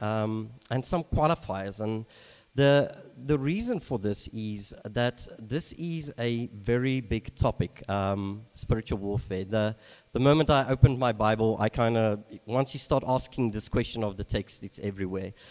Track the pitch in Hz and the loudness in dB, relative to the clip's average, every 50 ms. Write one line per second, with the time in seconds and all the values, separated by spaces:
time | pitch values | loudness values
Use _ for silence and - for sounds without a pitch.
0 | 107 107 110 110 107 110 110 110 110 113 120 - - - 120 131 - - 185 170 | -4 -2 0 0 0 0 -2 -4 -6 -8 -14 -18 -8 -4 -4 -2 -2 0 -2 -2
1 | 156 - - 160 151 160 165 - - - 95 98 95 101 98 - 107 110 110 110 | -2 0 0 2 4 2 2 0 -2 -8 -6 -6 -6 -8 -6 -4 -4 -2 -2 -4
2 | 113 - - - - - - - _ _ - 131 139 139 143 143 135 - - - | -6 -10 -18 -20 -20 -20 -20 -20 _ _ 2 4 6 8 8 6 4 2 -4 -14
3 | - - - 127 127 139 151 135 135 147 180 214 233 247 240 151 - - 135 104 | -18 -20 -18 -12 -2 0 0 0 2 0 -2 -2 -2 -2 -4 -4 -4 -4 -6 -2
4 | 95 107 101 - - - - 113 107 107 104 101 101 - - - - 107 104 120 | -2 -2 -2 -2 -6 -10 -8 -8 -6 -6 -6 -8 -8 -12 -14 -14 -14 -6 -2 0
5 | 120 123 123 - - - - - 110 107 123 165 - - - - 165 170 165 160 | 0 0 -2 -4 -16 -16 -14 -16 -10 -6 -6 -4 -4 -6 -8 -6 -6 -6 -6 -6
6 | 147 143 - - 120 120 117 117 120 - 104 101 98 113 117 123 127 135 131 131 | -8 -10 -6 -4 -2 -2 -2 -2 -4 -6 -8 -8 -2 0 2 2 2 2 0 0
7 | 117 98 113 110 - - - - - 117 - - 87 - - - - - 98 101 | -2 -2 -4 -4 -4 -6 -4 0 0 0 2 0 -4 -4 -4 -14 -6 -2 0 0
8 | 98 98 98 101 98 98 101 107 113 - _ - - - 120 110 - - 120 98 | 2 0 0 0 -2 -4 -6 -8 -12 -18 _ -14 -2 -2 -2 -2 0 -4 -6 -4
9 | 98 101 101 - - - 95 92 98 95 110 110 104 107 113 - - - - - | -2 -2 -2 -2 -2 -4 -4 -4 -4 -2 0 2 2 0 -2 -6 -14 -20 -20 -20
10 | _ _ - 120 131 143 147 160 151 151 147 135 127 127 135 131 - 147 131 123 | _ _ -2 4 6 6 6 6 6 6 4 4 4 2 6 6 6 6 6 4
11 | 131 120 110 104 107 110 110 110 110 110 107 - 104 110 - 127 117 117 117 113 | 2 0 2 4 4 4 4 4 4 2 2 2 2 0 2 2 2 4 4 4
12 | 110 107 104 104 - - 107 - - 107 117 127 135 - - - - - 147 135 | 4 2 2 0 -4 -14 -18 -16 -8 -2 0 0 0 0 -2 -6 -2 0 0 0
13 | - 127 127 127 - - - 135 123 113 104 107 - - - 123 117 - - 117 | 2 2 0 0 0 -4 -2 0 0 0 0 -2 -6 -2 0 0 0 0 -2 -4
14 | 110 104 95 98 101 - - 107 98 - - - 104 101 - - - 101 98 98 | -4 -4 -4 -6 -6 -2 -2 -4 -2 -4 -10 -12 -12 -14 -12 -6 -6 -6 -4 -4
15 | 95 92 92 95 95 95 - - - - | -4 -4 -4 -4 -6 -8 -10 -14 -20 -20